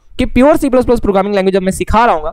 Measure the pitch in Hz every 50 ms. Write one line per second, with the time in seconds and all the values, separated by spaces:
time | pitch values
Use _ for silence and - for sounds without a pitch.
0 | _ _ - - 247 - - 240 254 294 330 311 - 277 233 254 240 240 240 240
1 | - 202 190 190 190 202 208 196 190 190 185 196 185 190 185 - 180 - - 214
2 | 240 233 190 160 151 160